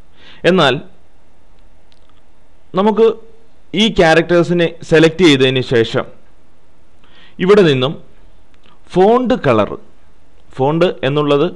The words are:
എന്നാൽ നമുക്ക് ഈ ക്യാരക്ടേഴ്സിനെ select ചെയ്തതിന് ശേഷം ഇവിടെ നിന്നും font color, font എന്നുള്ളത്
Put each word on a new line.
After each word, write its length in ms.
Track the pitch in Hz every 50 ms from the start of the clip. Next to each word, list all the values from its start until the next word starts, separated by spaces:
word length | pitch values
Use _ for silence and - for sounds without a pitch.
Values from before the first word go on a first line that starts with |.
| - - - - - - - - - 160
എന്നാൽ 240 | 185 185 151 131 123 151 - - - - - - - - - - - - - - - - - - - - - - - - - - - - - - - - - - - - - - - 180
നമുക്ക് 280 | 202 220 208 202 226 226 226 - - - - - - - - - - - -
ഈ 100 | 185 220 220 - 196
ക്യാരക്ടേഴ്സിനെ 720 | 170 160 160 170 165 165 175 170 165 143 175 175 165 - - - - -
select 340 | 160 156 160 165 160 - 190
ചെയ്തതിന് 360 | 160 139 131 131 131 131 131 120 -
ശേഷം 320 | 135 117 113 - - 123 - - - - - - - - - - - - - - - - - - - - - - - - - - - - 180
ഇവിടെ 180 | 180 208 208
നിന്നും 300 | 185 156 135 127 127 147 - - - - - - - - - - - - - - - - - - - - -
font 400 | 175 190 214 240 254 254 214 254 175 -
color, 240 | 139 117 107 101 - 71 - - - - - - - - - - - - - - - -
font 300 | - 131 143 156 165 175 185 - - - 135
എന്നുള്ളത് 380 | 143 151 147 143 143 143 147 113 95